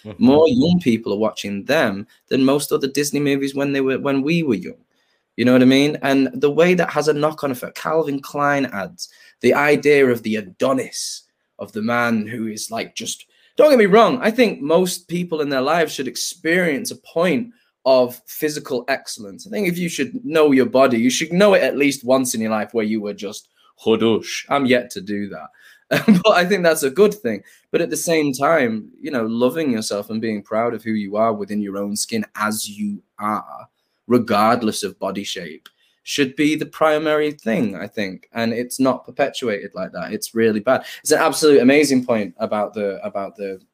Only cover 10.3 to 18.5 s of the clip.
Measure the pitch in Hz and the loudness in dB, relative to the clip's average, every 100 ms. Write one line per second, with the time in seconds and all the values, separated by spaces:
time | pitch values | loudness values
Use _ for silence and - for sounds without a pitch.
10.3 | 107 95 - 127 131 104 - - - _ | -6 -6 -4 -2 -2 -4 -10 -12 -12 _
11.3 | _ _ - 107 110 110 120 117 113 104 | _ _ -16 -12 -6 -2 0 0 -2 -4
12.3 | 117 110 107 - 110 92 - - - _ | -8 -8 -10 -10 -8 -8 -10 -12 -12 _
13.3 | _ _ - 302 254 202 214 202 - 202 | _ _ 2 4 6 6 6 6 2 0
14.3 | 226 220 - 143 165 180 - - 175 175 | 2 0 0 0 2 0 -4 -8 -6 -4
15.3 | 156 143 135 131 170 156 147 127 - - | -4 -2 -2 0 0 0 -4 -8 -8 -10
16.3 | - 160 175 175 143 - 123 _ 165 180 | -6 -2 0 0 -4 -8 -12 _ -2 0
17.3 | 135 - _ _ _ 127 131 123 - - | 0 -4 _ _ _ 2 4 4 -2 -18
18.3 | - 151 | -6 -4